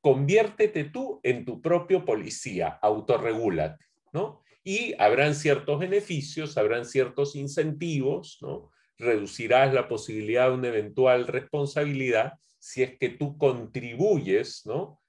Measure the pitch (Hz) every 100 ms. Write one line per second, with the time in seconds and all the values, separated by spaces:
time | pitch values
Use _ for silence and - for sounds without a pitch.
0 | 151 131 143 202 214 - 214 170 147 247
1 | 269 - 123 123 123 117 160 170 170 190
2 | 180 107 85 - - 92 82 - 107 107
3 | 101 120 117 113 113 85 78 78 _ _
4 | _ 151 214 - _ _ 185 202 240 -
5 | 107 120 147 147 156 139 - 143 185 196
6 | 202 165 135 - 151 - 107 117 120 135
7 | 127 - 143 143 139 143 156 147 170 151
8 | 131 165 170 - - 143 - _ _ _
9 | 117 110 101 - 113 123 135 131 117 113
10 | - 110 107 117 127 127 123 113 104 -
11 | 131 123 120 127 - 147 143 151 147 139
12 | 131 113 127 - _ _ - - 127 -
13 | 123 - 143 143 143 123 113 127 120 117
14 | 196 180 95 98 - - 104 123 196 _